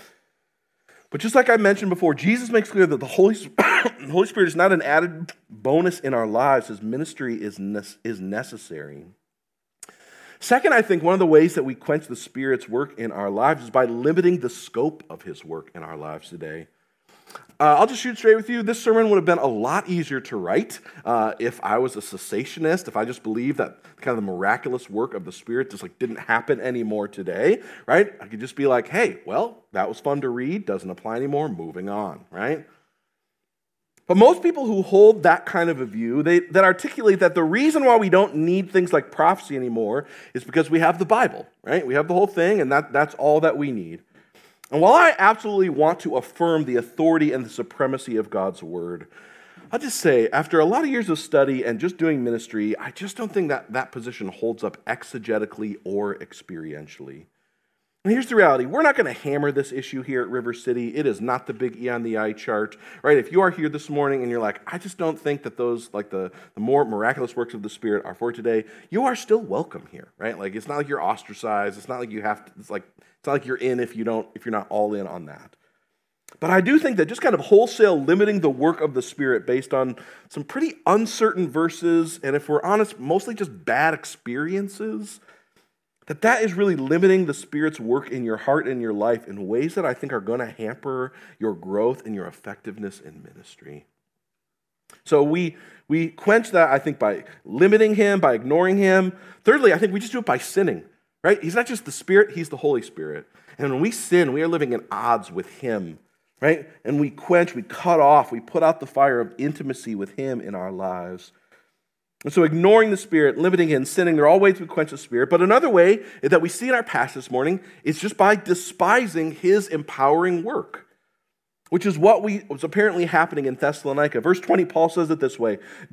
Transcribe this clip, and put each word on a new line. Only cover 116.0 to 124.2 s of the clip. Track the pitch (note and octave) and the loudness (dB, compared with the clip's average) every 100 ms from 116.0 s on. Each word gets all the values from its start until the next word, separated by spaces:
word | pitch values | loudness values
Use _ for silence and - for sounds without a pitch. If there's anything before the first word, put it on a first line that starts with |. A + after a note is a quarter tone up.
| - - | 0 -6
that | C3+ D#3 | 2 2
we | E3+ | 2
see | - B3 | -4 -2
in | |
our | B3 | -2
passage | A#3 C3+ C3 - | -2 -4 -4 -6
this | B2 | -6
morning | B2+ C#3 F#3+ - - | -2 -2 -2 -8 -8
is | C#3+ D#3 | -6 -4
just | G3+ - | -6 2
by | G3 | 4
despising | G#3 - F3 - - F3+ A#3 A#3 E3 D#3+ | 4 0 -4 -4 -2 2 2 0 -4 -4
his | D3+ F3+ G3+ G3 | -2 2 2 0
empowering | D#3+ D3 - C3+ D#3 F3+ F3 | -6 -8 -2 2 2 2 -2
work, | F#3 - - - - _ _ _ _ _ _ _ _ | -4 -8 -8 -14 -20 _ _ _ _ _ _ _ _
which | F3 | -2
is | G3+ D#3 | 0 4
what | F3+ G#3+ | 6 6
we, | G#3 G3+ G3 | 2 -6 -8
was | C#3+ | -8
apparently | D#3+ F#3 G#3 F3+ | -4 0 0 0
happening | E3+ F3 C#3 C#3 | 0 2 2 0
in | C3+ B2+ | -4 -2
Thessalonica. | C#3+ D3 D3 C#3 D3 B2 | -2 -2 -4 0 0 0